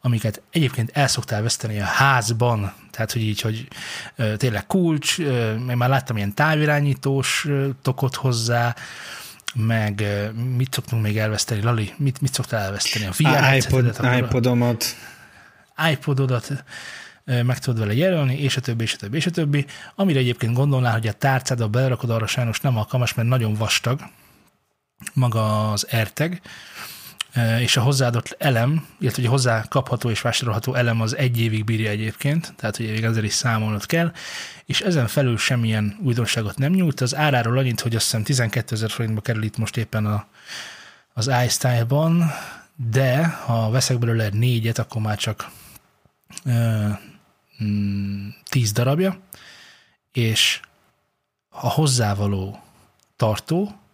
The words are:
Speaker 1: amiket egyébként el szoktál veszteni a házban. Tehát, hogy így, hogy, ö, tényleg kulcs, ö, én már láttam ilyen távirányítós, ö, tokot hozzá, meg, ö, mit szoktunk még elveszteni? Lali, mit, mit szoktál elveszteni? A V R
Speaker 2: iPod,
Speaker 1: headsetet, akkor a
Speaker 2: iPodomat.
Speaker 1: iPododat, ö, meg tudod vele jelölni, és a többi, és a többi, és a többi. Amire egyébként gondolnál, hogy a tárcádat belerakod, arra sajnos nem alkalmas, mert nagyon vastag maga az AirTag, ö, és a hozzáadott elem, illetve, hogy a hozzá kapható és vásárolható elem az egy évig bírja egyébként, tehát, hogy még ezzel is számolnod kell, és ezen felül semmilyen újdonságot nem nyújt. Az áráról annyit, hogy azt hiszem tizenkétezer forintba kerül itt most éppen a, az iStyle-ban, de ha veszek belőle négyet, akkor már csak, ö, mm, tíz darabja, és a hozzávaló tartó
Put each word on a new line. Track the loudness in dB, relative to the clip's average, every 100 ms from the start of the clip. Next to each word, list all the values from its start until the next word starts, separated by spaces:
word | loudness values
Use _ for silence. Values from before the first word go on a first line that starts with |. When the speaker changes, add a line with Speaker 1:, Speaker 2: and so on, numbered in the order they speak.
Speaker 1:
amiket | 2 0 0 -4 _
egyébként | 0 0 0 -2
el | 0 0
szoktál | 0 -2 -2
veszteni | 0 -2 -4 -4
a |
házban. | -2 2 4 4 2 0 2 2 -2 -6 -18
Tehát, | -8 -4
hogy | -2
így, | -2 -2
hogy, | -4 -4 -8 -14 -12 -12 -14 -4
ö, | -2 0
tényleg | 0 -2 0
kulcs, | 2 2 2 0 -2
ö, | 0 0 0
én | -2 -2 0
már | 2
láttam | 2 0 -4
ilyen | -4
távirányítós, | 0 2 4 2 2 2 0 0 0 0 -2
ö, | 0 0 0 -2
tokot | -4 0 -2
hozzá, | 0 0 0 0 0 0 -2 -12 -16 -16 -16 -16 -14 -8
meg, | -2 0 2 0 -2
ö, | -2 -2 -4
mit | -4 -4 -2 -2
szoktunk | -4 -4 -2
még | 0 0
elveszteni? | 0 -2 -2 0
Lali, | 0 0 -2 -2
mit, | -2 0
mit | -2
szoktál | -2 -4 -4
elveszteni? | -4 -2 -2 -2 -4
A |
V |
R | 2
Speaker 2:
iPod, | 4 6
Speaker 1:
headsetet, | 6 4 4 4 2 2
akkor | 2
a | 2
Speaker 2:
iPodomat. | 2 2 2 4 2 0 -4 -8 -18 -20 -20 -20 -20 _ _ -2 0
Speaker 1:
iPododat, | 0 0 0 2 0 -2 -8 -8 -16 -16 -16 -18 -18
ö, | -2 0
meg | 2 0
tudod | 0 0
vele | 0
jelölni, | 2 2 2 2 0
és | 0 0
a |
többi, | -2 -2
és | -2
a | -4
többi, | -4 -2
és | 0
a |
többi. | 0 2 0 -2 -10 -18
Amire | 0 2 4
egyébként | 2 0 0
gondolnál, | 2 2 2 2
hogy | 2 -2
a |
tárcádat | 0 2 2 0 0 2
belerakod, | 2 2 0 0
arra | -2 0
sajnos | -2 -2 0
nem | 0 0
alkalmas, | 0 0 0
mert | 0 2
nagyon | 2 2
vastag | 0 0 0 0 -4 -6 -20 -20 _ _ _ _ _ _ _ -6
maga | 0 0 2 2 2 0
az | -2 -2
AirTag, | -2 -2 -2 -4 -4 -12 -20 -20 -16 -16 -16 -20 -14 -6
ö, | -2 0 2
és | 2 2
a |
hozzáadott | 2 2 2 0 -4 -4
elem, | 0 2 2 0 -4 -4
illetve, | -2 0
hogy | 0
a |
hozzá | 2 2 0 0
kapható | -2 0 -2 -2
és | -2
vásárolható | -2 -2 -2 -2 -2
elem | 0 2 2
az | -2 0
egy | 0 2
évig | 0 0
bírja | 0 0 0
egyébként, | -2 -4 -2 0 0 -2 -6
tehát, | -6 -4
hogy | -4
még | -2
ezzel | 0 0
is | 0
számolnod | 0 0 0 0 -4 -2
kell, | 0 0 -4 -14 -12 -12 -16
és | -4 -2
ezen | 0 2 2
felül | 2 2 2
semmilyen | 0 2 2 2 0 -2
újdonságot | -2 0 0 0 -2 -2
nem | 2
nyújt. | 4 2 2
Az | -2
áráról | 2 2 2 2 2
annyit, | 2 0
hogy | 0
azt | 0
hiszem | 0 -2
tizenkétezer | 0 0 2 0 -4 -4 -4
forintba | -4 -2 -2
kerül | -2 -2
itt | -2 -4
most | -4 -2
éppen | -2 -2 0
a, | -2 -4 -20 -16 -14 -14 -18 -20 -20 _
az | -6 0 2 2
iStyle-ban, | 2 2 2 2 2 4 4 2 -2 -12 -16 -20 -8 0
de | 2 4 4 2
ha | -2 -2 0 2
veszek | 2 2 2
belőle | 2 2 0
négyet, | 2 2 2 0 -2
akkor | -4 -4
már | -2 -2
csak, | -4 -6 -10 -14 -20 -20 _ _ _ _ _ -8
ö, | -2 2 2 2 0 -2 -8 -20 _ _ _ _
mm, | -2 0 0 -2 -4 -6 -10 -14 -4
tíz | 0 0
darabja, | 2 2 2 0 -2 -12 -20 -20 -20 -20 -20 _ _ _
és | 0 0 2 0 0 -8 _ _ _ _ _ _ _ _
a | -6 -2
hozzávaló | 2 4 4 2 2 0 0 -4 -10 -20 _ _ _ _ _
tartó | 0 0 0 -2 -2 -6 _